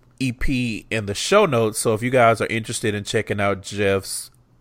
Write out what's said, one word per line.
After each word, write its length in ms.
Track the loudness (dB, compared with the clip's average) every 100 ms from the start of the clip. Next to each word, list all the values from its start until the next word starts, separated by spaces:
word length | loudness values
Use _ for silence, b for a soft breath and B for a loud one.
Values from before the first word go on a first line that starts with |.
| _ -8
E 120 | -6
P 540 | -2 0 0 -2 -6 -6
in 160 | -6 -4
the 80 |
show 320 | -4 2 4 4
notes. 320 | 2 0 0
So 160 | 0
if 80 | 0
you 80 | 2
guys 300 | 4 6 4
are 60 | 0
interested 460 | -4 -4 -4 -2
in 100 | -2
checking 360 | -2 -2 -2 -2
out 220 | -2 -2
Jeff's 680 | -6 -2 0 0 -2 -10 -12 _ _ _